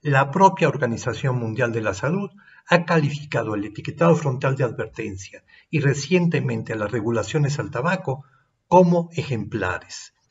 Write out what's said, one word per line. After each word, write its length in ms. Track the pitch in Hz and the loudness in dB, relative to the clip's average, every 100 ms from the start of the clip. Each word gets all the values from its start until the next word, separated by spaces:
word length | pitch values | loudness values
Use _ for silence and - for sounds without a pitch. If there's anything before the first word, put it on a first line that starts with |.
La 300 | 151 139 139 | 2 2 2
propia 380 | 185 190 185 156 | 6 6 6 0
Organización 680 | 135 123 113 - 113 139 127 | 2 -2 -2 -4 -2 -2 -2
Mundial 320 | 113 110 123 | -4 -2 -2
de 80 | 117 | 0
la 120 | 107 | -2
Salud 380 | 95 131 185 202 - _ - - | -2 -2 -2 -4 -12 _ -20 0
ha 160 | 175 | 0
calificado 720 | 170 170 147 - - 131 110 104 | 2 0 0 -2 -4 -4 -2 -4
el 80 | |
etiquetado 500 | 104 - - - 170 | -6 -10 -12 0 4
frontal 400 | 156 151 123 143 | 4 2 -2 -2
de 80 | 131 | 0
advertencia 800 | 127 110 107 - 110 98 - - _ - _ | -2 -4 -10 -8 -10 -10 -14 -20 _ -20 _
y 100 | 151 | -2
recientemente 960 | 127 131 - 180 170 147 127 113 - 110 | 0 0 0 2 2 0 -2 -4 -6 -4
las 160 | 104 | -4
regulaciones 680 | 117 107 117 107 156 147 - | -2 -2 -2 -2 0 0 -2
al 140 | 104 | -6
tabaco 520 | 120 135 180 - 131 - _ _ _ _ | -4 -2 -2 -4 -8 -10 _ _ _ _
como 400 | 175 175 175 170 | 6 8 4 0
ejemplares. 1000 | - 143 117 101 104 92 87 - - - _ _ | -6 -4 -4 -4 -4 -2 -4 -8 -16 -18 _ _